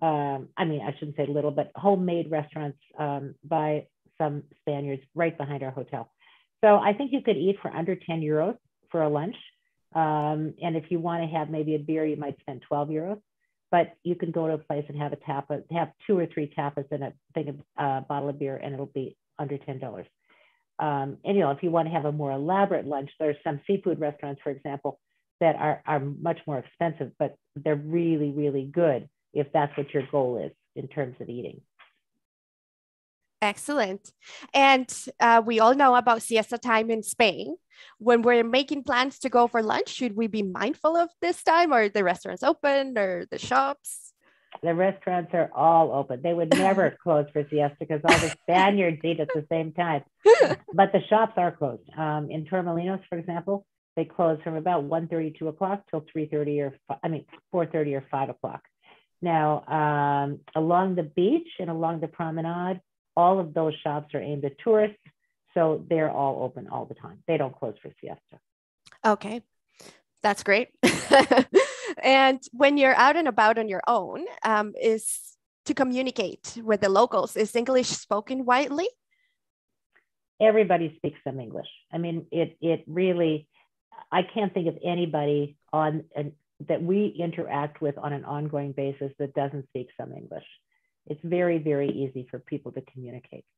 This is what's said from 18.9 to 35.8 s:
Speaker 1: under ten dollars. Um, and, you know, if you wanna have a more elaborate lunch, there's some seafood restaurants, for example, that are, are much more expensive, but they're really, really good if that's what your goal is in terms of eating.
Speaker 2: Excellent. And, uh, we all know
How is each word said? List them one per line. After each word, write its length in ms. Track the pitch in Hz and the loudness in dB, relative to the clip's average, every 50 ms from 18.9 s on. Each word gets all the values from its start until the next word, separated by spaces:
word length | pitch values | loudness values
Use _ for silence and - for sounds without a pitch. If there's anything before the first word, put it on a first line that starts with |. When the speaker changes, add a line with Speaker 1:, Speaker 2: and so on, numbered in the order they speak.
| - 139 131 - - _ _ _ _ - | -8 -8 -8 -10 -12 _ _ _ _ -10
Speaker 1:
under 180 | 147 139 143 | -8 -8 -8
ten 220 | 135 - 147 135 131 | -10 -10 -10 -12 -10
dollars. 280 | 135 120 104 92 87 - _ _ _ _ _ _ _ _ _ _ _ _ _ - | -10 -12 -12 -14 -16 -18 _ _ _ _ _ _ _ _ _ _ _ _ _ -4
Um, 380 | 156 151 143 139 139 139 - - - | -4 -2 -2 -2 -4 -6 -8 -8 -4
and, 120 | - 202 | 0 2
you 40 | 202 | 2
know, 80 | 165 139 | 2 2
if 100 | 139 - | 0 0
you 80 | 185 170 | -2 0
wanna 200 | 165 165 160 165 | 2 2 0 0
have 140 | 170 160 143 | -2 -2 -2
a 80 | 147 | -2
more 200 | 147 151 147 139 | -2 -2 -4 -4
elaborate 540 | 135 139 143 165 185 196 202 196 185 131 - | -4 -4 -2 0 0 2 2 0 0 -2 -4
lunch, 240 | 139 147 139 139 139 - - | -4 -6 -6 -6 -8 -8 -4
there's 180 | 156 151 147 - | -2 -2 -2 -2
some 180 | - 165 147 143 - | -4 -6 -6 -4 -2
seafood 320 | - 196 196 - 185 156 151 | -2 -2 0 0 -2 -2 -2
restaurants, 440 | 151 147 147 - - 143 143 - | -2 -4 -6 -6 -10 -12 -10 -8
for 80 | - 147 | -8 -8
example, 500 | 139 139 - 147 139 139 - 143 - - _ _ _ _ _ _ _ - | -8 -8 -8 -10 -8 -8 -8 -8 -8 -10 _ _ _ _ _ _ _ 2
that 160 | 175 160 151 | 2 2 2
are, 260 | - - 151 - - - | 2 0 -2 -2 -2 -2
are 140 | 143 151 143 | -2 -2 -2
much 380 | 135 143 143 - 156 170 165 165 - | -2 -4 -6 -6 -4 -4 -4 -4 -6
more 120 | 156 143 127 | -8 -6 -6
expensive, 540 | - - _ - 170 165 - - 139 - - - | -8 -10 _ -4 -4 -4 -4 -4 -8 -8 -6 -4
but 180 | 151 127 - _ _ _ - | -4 -4 -4 _ _ _ -14
they're 200 | 143 139 156 151 | -6 -2 -2 -2
really, 540 | 147 147 151 165 170 170 165 160 147 147 147 | -2 -2 -2 -2 0 0 2 0 0 0 -2
really 340 | 139 151 147 143 135 139 135 | -2 -2 -2 0 0 -2 -4
good 420 | 139 143 170 170 156 131 113 - - _ _ _ _ - | -4 0 2 2 2 2 0 -4 -10 _ _ _ _ -4
if 180 | 147 143 - | -4 -2 0
that's 240 | - 156 143 143 - | 0 0 0 0 -2
what 160 | 151 139 - | -6 -6 -4
your 100 | - 143 131 135 | -4 -4 -2 -2
goal 280 | - 143 131 123 123 104 | 0 0 0 0 -2 -4
is 120 | - - - _ _ _ - | -6 -8 -12 _ _ _ -14
in 140 | 135 135 135 | -14 -14 -10
terms 260 | - 156 135 123 127 - | -8 -6 -8 -6 -8 -12
of 80 | 117 - | -12 -12
eating. 320 | 120 123 104 - - - - _ _ _ - _ _ _ _ _ _ _ _ _ _ _ _ _ _ _ _ _ _ _ _ _ _ _ _ _ _ _ _ _ _ - | -10 -10 -10 -12 -14 -16 -20 _ _ _ -20 _ _ _ _ _ _ _ _ _ _ _ _ _ _ _ _ _ _ _ _ _ _ _ _ _ _ _ _ _ _ -2
Speaker 2:
Excellent. 720 | 220 202 202 - - - 294 277 214 185 190 196 - - _ _ _ - - - - - - | -2 -2 -2 -2 -6 -4 0 0 0 0 -2 -8 -12 -18 _ _ _ -20 -20 -20 -8 0 4
And, 360 | 277 269 277 269 262 254 - - - - - - - | 6 8 8 6 6 2 -2 -10 -12 -14 -10 -2 2
uh, 220 | 240 233 233 233 220 | 6 6 6 6 6
we 160 | 226 233 214 | 4 4 6
all 140 | 220 233 269 | 6 6 8
know 200 | 277 | 8